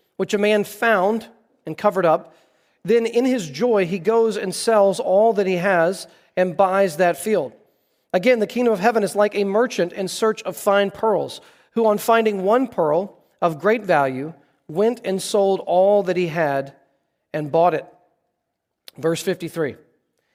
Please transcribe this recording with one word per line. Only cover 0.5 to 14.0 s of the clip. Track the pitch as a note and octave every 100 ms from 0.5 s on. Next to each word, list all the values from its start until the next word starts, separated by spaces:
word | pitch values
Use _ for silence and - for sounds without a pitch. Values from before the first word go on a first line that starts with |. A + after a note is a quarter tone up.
| G#3
found | - - A#3 G3+ F#3+ A3+ - _ _ _ D#3+
and | D#3+
covered | G#3 F#3+ E3+
up. | E3+ - _ _ _ _ _
Then | E3 A#3 A3+
in | A#3
his | C4 B3+ D#3+
joy | C#3 B3 G#3 E3+
he | F#3
goes | E3 A3+ A3+ G3
and | F#3+
sells | - - G#3+ G3 F3+
all | F#3 F#3+ A3+
that | G3+ F#3+
he | F3
has | G3 F3 E3 F#3+ - _ _ -
and | F#3 E3
buys | F#3+ F#3+ G3 D3+
that | F3 E3+
field. | A3 G3 B2+ - _ _ _ _ -
Again, | F#3+ A3 A#3+
the | G#3
kingdom | A#3+ A#3+
of | G3
heaven | A3 A3
is | G3
like | G3+ G#3
a | G#3
merchant | G3 G3+ B3 A3+ F3
in | - F#3
search | - A3 G#3+
of | F#3 -
fine | G#3 G3+ G3+
pearls, | - A3 F3 C3+ - - _ _
who | A3+ A3
on | G#3
finding | - A3+ A3 G3
one | F#3 B3 C4+
pearl | - D#3 D#3+ G3+ - _ -
of | E3+ D3+
great | F#3+ A3+
value | F#3+ D3+